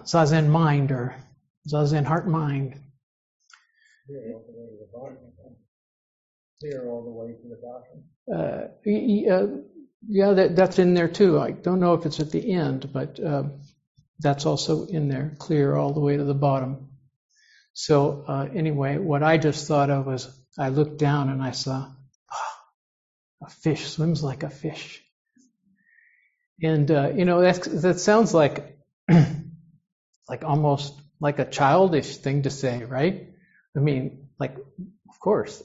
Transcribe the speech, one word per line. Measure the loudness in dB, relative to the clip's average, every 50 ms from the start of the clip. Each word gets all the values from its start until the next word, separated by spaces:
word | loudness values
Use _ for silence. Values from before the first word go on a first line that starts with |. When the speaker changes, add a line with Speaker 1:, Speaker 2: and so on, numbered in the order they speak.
| -6
Speaker 1:
Zazen | 0 2 2 4 4 4 4 4
Mind | 4 4 4 4 4 4 2 2 0
or | -2 -2 -4 -6 -8 -12 -18 _ _ _ _ _ _ _ -8
Zazen | -4 -2 0 0 0 0 0 0
Heart | 0 -2 -2 0
Mind. | -2 -2 -2 -2 -2 -2 -4 -4 -6 -10 -14 -20 _ _ _ _ _ _ _ _ _ _ _ _ _ _ _ _ _ _ _ _ _ _ _ _
Speaker 2:
Clear | -18 -18 -14 -14 -14 -14
all | -16 -18
the | -20 -20
way | -20 -20
to | -20 -20
the | -20 -20 -20 -20
bottom. | -18 -18 -18 -20 -20 -20 -20 _ _ -20 -20 -20 _ _ _ _ _ _ _ _ _ _ _ _ _ _ _ _ _ _ _ _ -16
Clear | -14 -12 -12 -10 -10
all | -10 -10 -10 -12
the | -14
way | -14 -14 -14 -16 -16
to | -18 -18 -20
the | -18
bottom. | -16 -16 -16 -16 -16 -18 -20 -20 -20 -20 _ _ _ _ -6
Speaker 1:
Uh, | -4 -4 -4 -4 -6 -8 -10 -12 -14 _ -2
y-, | -2 0 0 2 2 2 2 2
y-, | 2 2
uh, | 2 2 0 -4 -8 -14 -18 -20 -20 -20 _ _ _ -10
yeah, | -2 2 2 4 6 6
that, | 6 4 4 4
that's | 4 2 4 4
in | 4 4 6 4
there | 4 2
too. | 2 2 4 4 6 6 4
I | 2 -2
don't | -4 -4 -2 0 0 2
know | 4 4 2
if | 2 0
it's | -2 -4 -4
at | -4 -4
the | -4 -4 -2 -2
end, | -2 0 0 -2 -4 -6 -6 -6 -6
but, | -6 -6 -8 -8 -6
uh, | -4 -2 -2 -2 -4 -6 -8 -12 -18 -20 _ _ _ _ _ _ _ _ _ -2
that's | 0 0 0 0 0
also | -2 -2 -2 -2 -2 -2 -2 -2
in | -4 -4 -2 -2
there, | -2 -2 -4 -6 -8 -10 -10
clear | -4 -2 0 2 2 2 2
all | 0 0 -2 -2
the | 0
way | 0 0 0
to | 0 0
the | -2 0
bottom. | 0 2 2 0 0 -2 -6 -8 -10 -14 -18 -20 -20 _ _ _ _ _ _ _ _ _ _ _ _ _ _ -14
So, | -6 0 2 4 4 4 2 -2 -4 -6
uh, | -6 -6 -4 -6 -6 -4
anyway, | -4 -4 -2 -2 -2 -2 -2 -4 -2
what | -2 -2 0 2 2
I | 4 4
just | 4 2 0 0 -2 -2
thought | 0 0 2 2 2
of | 0 0 -2
was | -2 -4 -6 -8 -12 -18 _ _ _ _ -6
I | -4 -2
looked | 0 0 0 0 -2 -2
down | 0 0 2 0 0 -2
and | -4 -4
I | -4 -6
saw, | -6 -6 -6 -6 -6 -8 -8 -12 -16 -20 -20 _ _ _ _ -14
"Oh, | -12 -10 -10 -10 -12 -16 _ _ _ _ _ _ _ _ _ _ _ _ _ _ _ -20 -20
a | -20
fish | -12 _ -2 -2 -2 -2 -6
swims | -8 -6 -4 -2 -2 -2 -2
like | -4 -6 -6 -8 -10
a | -10
fish." | -10 -10 -10 -10 -10 -10 -14 -18 -18 -20 _ _ _ _ _ _ _ _ _ _ _ _ _ _ _ _ _ _ _ _ _ _ _ _ _ _ _ _ _ _ _ -4
And, | 0 2 2 2 4 4
uh, | 2 2 2 0 0
you | 2 2
know, | 2 4 4
that's, | 4 4 4 2 -2
that | -4 -2 0 2 2 2 2
sounds | 4 4 6 6 4 4 4
like, | 4 4 4 2 -2 -12 -14 -18 _ _ _ _
<clears throat> | _ _ 6 8 8 8 6 2 -6 -10 -12 -18 -20 -20 _ _ _ _ _ _ _ _ _ _ _ _ -12
like | -12 -8 -4
almost | 0 0 2 2 2 0 0 -2 -8 -14 -18 -20 _ _ -4
like | -4 -2 -2 -2
a | -4 -4
childish | -2 2 2 4 6 6 4 4 2 0 -2 -4 -8
thing | -8 -4 -2 -2 0 0
to | -2
say, | -4 -4 -4 -4 -4 -4 -6
right? | -6 -2 0 0 0 -2 -4 -10 -18 -20 _ _ _ _ _ _ _ -2
I | 0
mean, | 0 0 0 0 -4 -6 -10 -14 -20 -16 _ -8
like, | -8 -8 -8 -12 -18 -18 _ -18 -18 -18 -20 _ _ -20
of | -14 -6
course, | -2 0 0 0 -2 -6 -10 -16